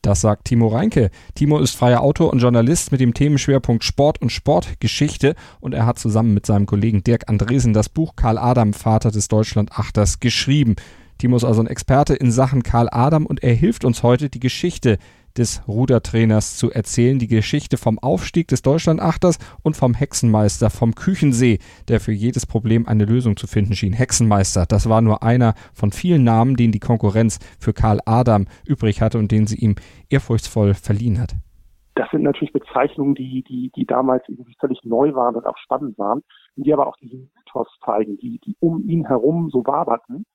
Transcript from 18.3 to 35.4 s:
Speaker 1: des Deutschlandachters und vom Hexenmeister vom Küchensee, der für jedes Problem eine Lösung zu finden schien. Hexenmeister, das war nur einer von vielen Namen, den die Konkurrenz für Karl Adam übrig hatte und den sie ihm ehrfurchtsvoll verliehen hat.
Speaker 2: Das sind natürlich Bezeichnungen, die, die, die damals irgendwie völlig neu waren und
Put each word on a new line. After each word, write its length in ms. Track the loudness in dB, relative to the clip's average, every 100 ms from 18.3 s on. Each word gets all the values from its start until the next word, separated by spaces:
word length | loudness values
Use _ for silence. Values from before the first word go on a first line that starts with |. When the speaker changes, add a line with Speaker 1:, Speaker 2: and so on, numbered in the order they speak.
| -4 -2
Speaker 1:
des 140 | -2
Deutschlandachters 760 | 0 0 0 0 0 2 0 0 -8 -6
und 140 | -4 0
vom 180 | 0
Hexenmeister 760 | 0 -2 0 2 4 2 2 -2
vom 260 | 0 -2 0
Küchensee, 640 | -4 0 2 4 2 2 -4 -18 -2
der 140 | -2
für 100 | 0
jedes 360 | -2 -2 -4 -4
Problem 420 | -4 2 0 2
eine 160 | 0
Lösung 320 | 2 2 0 -2
zu 100 | -2
finden 300 | -2 -2 -2
schien. 160 | -2
Hexenmeister, 720 | 0 -2 2 2 4 2 0 2
das 220 | 2 4
war 140 | 4
nur 200 | 4 2
einer 320 | 2 4 2 0 -10
von 200 | -4 -4
vielen 320 | -2 2 4
Namen, 320 | 4 4 2 2
den 160 | 2
die 80 | 0
Konkurrenz 580 | -2 0 2 2 0 -2 -16 -6
für 120 | -6
Karl 280 | 0 0 0 2
Adam 420 | 2 4 2 0 -8 -6
übrig 360 | -2 -2 0
hatte 160 | 0 0
und 120 | 0
den 160 | 0 0
sie 80 |
ihm 220 | 0 0 -2 -6 -20 _
ehrfurchtsvoll 680 | -2 0 -4 -2 0 2
verliehen 460 | 0 -2 -2 -2 -2
hat. 160 | -4 -8 -12 _ -20 _ _
Speaker 2:
Das 160 | -6 -4
sind 140 | -2
natürlich 280 | -2 -2 -4
Bezeichnungen, 640 | -6 -4 -2 -2 -2 -4
die, 300 | -2 -4 -8 -8
die, 220 | -10 -10 -8
die 100 | -4
damals 380 | -2 0 -2 -4
irgendwie 300 | -18 -18 _
völlig 220 | -6 -6
neu 320 | -4 0 0
waren 220 | 0 -2
und 100 | -2